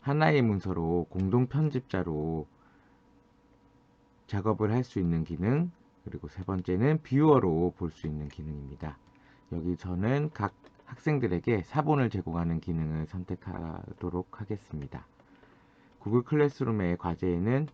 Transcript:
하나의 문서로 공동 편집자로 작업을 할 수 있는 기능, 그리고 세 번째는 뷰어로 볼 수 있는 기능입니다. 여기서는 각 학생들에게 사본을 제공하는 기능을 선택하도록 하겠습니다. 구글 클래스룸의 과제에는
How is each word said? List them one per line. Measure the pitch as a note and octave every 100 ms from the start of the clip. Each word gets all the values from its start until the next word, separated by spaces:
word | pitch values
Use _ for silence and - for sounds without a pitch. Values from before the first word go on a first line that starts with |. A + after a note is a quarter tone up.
하나의 | C3+ D3 D#3 D3+
문서로 | A#2 G2 F#2+ F2 E2 F2 D#2+
공동 | F#2 F#2+ A#2+ B2+
편집자로 | C#3+ D#3 C3 - F#2+ E2+ D2+ D#2 D#2+ D2 _ - _ _ _ _ _ _ _ _ _ _ _ _ _ _ _ -
작업을 | G2+ G#2 G#2 G#2+
할 | A#2+
수 | B2+ -
있는 | F2 E2
기능, | D#2+ E2 G2 C#3+ F3 - - _
그리고 | - - D#2
세 | -
번째는 | F#2 F#2+ F2+ F#2 C3 D#3
뷰어로 | - C3+ D#3 C3+ F#2+ D#2+ F2 -
볼 | E2+
수 | - D#2
있는 | D2+ D2
기능입니다. | - D2+ D2 C#2 C#2 D#2 C#2 _ - - - _
여기서는 | F2 E2+ F2 F2+ F2+ G#2+ C#3+ D3+
각 | - G2+ - - - -
학생들에게 | - D#3+ D3 A#2 F2 A#2+ A2
사본을 | E2+ D3+ D3+ D3 A#2
제공하는 | G2+ E2+ E2+ E2+ E2
기능을 | F#2 E2 D#2 D#2 D#2
선택하도록 | F#2 F2+ F2+ G2+ F2+ E2 E2 - - F2+ F2+ - -
하겠습니다. | G#2 G#2 - D#2 C#2 C#2 - _ - - - - _ _ - -
구글 | G#2 A#2+
클래스룸의 | B2 D3+ D3 - B2 A2 F2+ F2
과제에는 | F2 E2 F2+ E2+ G2+ C3+ D3+